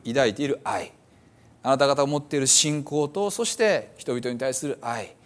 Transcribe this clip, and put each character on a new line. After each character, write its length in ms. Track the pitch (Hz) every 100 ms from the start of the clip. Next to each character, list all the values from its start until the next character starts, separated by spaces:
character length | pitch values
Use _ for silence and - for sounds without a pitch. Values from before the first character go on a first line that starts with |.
| 120
抱 240 | 127 123
い 60 | 101
て 80 |
い 40 | 143
る 120 | -
愛。 280 | - - - - _ _ _ _ - _ 127
あ 40 |
な 80 | 135
た 100 | 143
方 80 | 139
が 100 | 139
持 120 | 147
っ 40 |
て 140 | 147 147
い 60 |
る 60 | 135
信 360 | - 156 151
仰 240 | 139 147 147
と、 240 | 196 202
そ 140 | 196 233
し 100 | -
て 380 | 220 160 - -
人 160 | -
々 180 | 123 123
に 60 | 120
対 160 | 131
す 140 | 127 147
る 100 | 127
愛。 340 | 117 117 98 -